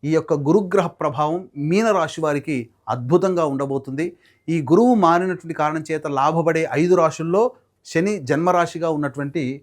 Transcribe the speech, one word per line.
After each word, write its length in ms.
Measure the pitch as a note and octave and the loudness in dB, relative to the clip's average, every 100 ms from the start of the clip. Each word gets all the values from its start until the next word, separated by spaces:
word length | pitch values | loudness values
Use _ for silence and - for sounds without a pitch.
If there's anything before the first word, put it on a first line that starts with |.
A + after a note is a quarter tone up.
ఈ 80 | C#3+ D#3 | 0 -2
యొక్క 180 | D3+ D3+ C#3 | 0 -2 2
గురుగ్రహ 400 | F#3 F#3+ G3+ E3+ - | 2 2 0 -2 -4
ప్రభావం 380 | D#3 C3 D3+ E3+ - D3 D3 | -6 -2 -2 -2 -8 -8 -2
మీన 180 | F3+ A3+ G3 | 0 2 2
రాశి 220 | D#3+ - D#3 | 0 -2 -2
వారికి 320 | D3 D3 C#3 A2+ _ - | -2 -2 -6 -6 _ -6
అద్భుతంగా 500 | A#2+ B2 E3+ F#3+ F3+ D#3 | -6 2 2 2 0 -2
ఉండబోతుంది. 520 | C#3 C#3 C#3 C3+ C3+ F3 - _ _ - | -2 -4 -4 -6 -6 -6 -8 _ _ -4
ఈ 100 | E3 C3 | -4 2
గురువు 240 | E3+ A#3+ A#3+ E3+ | 4 6 6 4
మారినటువంటి 500 | E3+ F#3 F3+ E3 D#3+ | 4 0 -4 -8 -4
కారణం 220 | D3+ D#3+ D3+ | -2 -2 -4
చేత 180 | D#3 D3+ C#3 | -6 -4 0
లాభపడే 440 | C#3+ E3 E3 D#3+ D#3+ B2 | 2 2 0 0 0 0
ఐదు 140 | E3+ F3+ | 2 4
రాశుల్లో 400 | D#3+ - E3 F#3 A#3+ - _ _ - | 4 0 -2 0 0 -2 _ _ -4
శని 280 | D#3+ F#3+ G#3 C3 | -2 -2 -4 -2
జన్మరాశిగా 600 | C#3+ F3 F3+ E3+ E3+ E3 D#3 | 0 2 2 0 -2 -4 -2
ఉన్నటువంటి 460 | C#3+ C3 C#3+ D3+ C3 C#3 | -4 -6 -6 -4 -6 -8